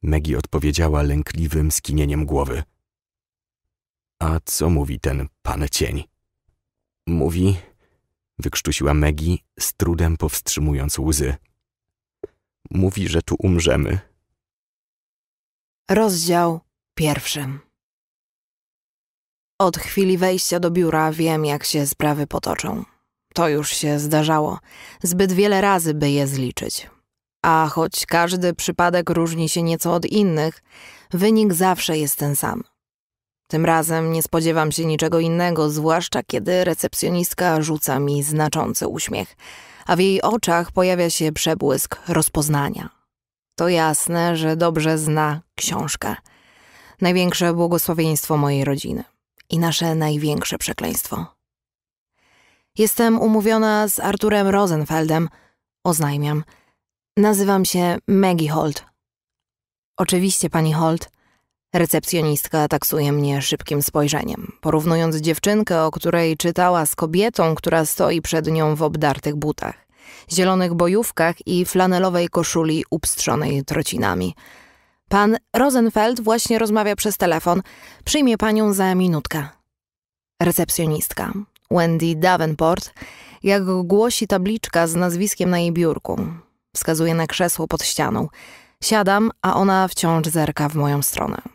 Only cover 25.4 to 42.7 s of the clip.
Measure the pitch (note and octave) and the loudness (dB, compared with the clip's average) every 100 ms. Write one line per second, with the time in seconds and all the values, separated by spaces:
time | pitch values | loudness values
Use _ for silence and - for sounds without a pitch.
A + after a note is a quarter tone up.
25.4 | G#3 G3 G3+ F#3+ E3 D3+ D3 C#3+ C#3 C3+ | 2 4 4 2 2 0 0 2 0 -2
26.4 | B2 - - - - _ _ _ _ _ | -4 -6 -8 -10 -14 _ _ _ _ _
27.4 | - D#3+ D#3 D3+ D#3+ - - E3+ E3+ F3+ | 2 2 2 0 -2 -2 -2 0 2 0
28.4 | F3+ E3+ - F3 F3 F3 E3+ E3+ E3 E3 | -2 -2 -6 0 2 2 0 0 0 -2
29.4 | D#3+ - E3 E3 E3+ E3+ E3 G#3+ G3+ D#3 | -2 -2 -2 -2 0 -2 0 2 2 2
30.4 | D#3 - _ - - - _ F3 G3+ A3 | -2 -4 _ -20 -20 -20 _ 0 2 4
31.4 | G#3+ E3 F#3+ F3+ - D#3 D3 - D3 C#3+ | 4 2 2 0 0 -2 -2 -2 -2 -2
32.4 | - - - _ _ _ _ _ _ _ | -4 -6 -10 _ _ _ _ _ _ _
33.4 | _ D#3 E3 E3 D#3+ D#3+ D#3+ D#3+ D#3 E3 | _ 0 2 2 2 -2 0 -2 -2 0
34.4 | D#3+ D#3+ D#3 D3 E3 D#3 D#3+ E3 E3 E3 | 2 2 0 -2 -2 0 0 2 0 0
35.4 | F3 E3 D3+ D3+ D3+ E3 F3+ C3+ - - | 0 0 0 0 0 0 0 -6 -4 -4
36.4 | G3+ F3+ F3+ D#3+ - - - F3 F3 - | 0 0 0 -2 -4 -4 -2 -2 -2 -2
37.4 | F3+ D#3+ D3+ D3+ - C3 C#3+ C#3+ C#3+ D3+ | 0 0 0 -2 -2 -2 0 -2 -2 0
38.4 | D3+ D#3 - - - - - G#3+ - - | 0 0 -2 -2 -4 -6 -6 -6 -8 -12
39.4 | - - - - - E3+ F#3+ F#3+ - A3+ | -20 -20 -20 -20 -2 2 4 2 2 0
40.4 | - E3+ F3 - F#3 F3+ F3 - D#3 D3+ | 0 0 0 0 2 2 0 0 -2 -2
41.4 | - D#3+ C#3 C3 - - - D#3+ D#3 - | -2 0 0 0 -2 -8 -2 0 0 -2
42.4 | D3+ D3 C#3+ | 0 0 -2